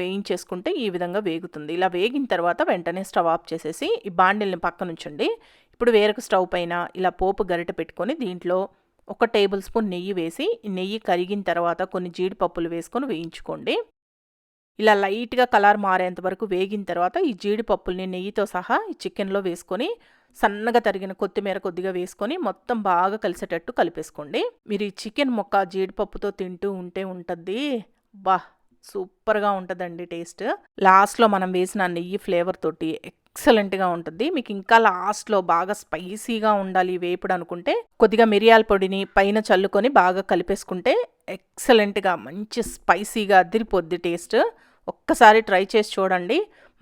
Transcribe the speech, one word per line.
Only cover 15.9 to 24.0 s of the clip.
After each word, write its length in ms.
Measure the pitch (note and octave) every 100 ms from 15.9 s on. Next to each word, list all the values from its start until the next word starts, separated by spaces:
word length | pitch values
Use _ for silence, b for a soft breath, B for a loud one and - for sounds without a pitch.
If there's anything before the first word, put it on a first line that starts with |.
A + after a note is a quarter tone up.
| F#3 F#3 F3+
వరకు 240 | F#3 F#3+ G#3+
వేగిన 360 | F3+ G3 G#3
తర్వాత 340 | F#3+ E3+ F3+ F4
ఈ 80 | F4
జీడిపప్పుల్ని 720 | F#3+ G3+ G#3+ A3+ G3 - F#3 F#3+
నెయ్యితో 380 | F#3 F#3+ A3 G3
సహా 300 | F3+ F#3 C4+
ఈ 100 | G#4+
చికెన్‌లో 460 | C#4 - - F#3+ G3
వేసుకొని, 480 | F#3+ E3+ - F#3 D#4+ A#4 b b b -
సన్నగా 420 | - G#3 A3+ A#3+
తరిగిన 320 | A3+ G3 F#3+
కొత్తిమీర 460 | F#3+ G3 - G3+ F#3+
కొద్దిగా 320 | F#3+ F3 F#3+
వేసుకొని, 460 | F#3 F3+ - G#3 F4+
మొత్తం 380 | A#3 F3+ - A#3
బాగా 340 | G3+ F3 F#3+ G#3+
కలిసేటట్టు 560 | G3+ F3 F#3+ E3 -
కలిపేసుకోండి. 680 | - F3 E3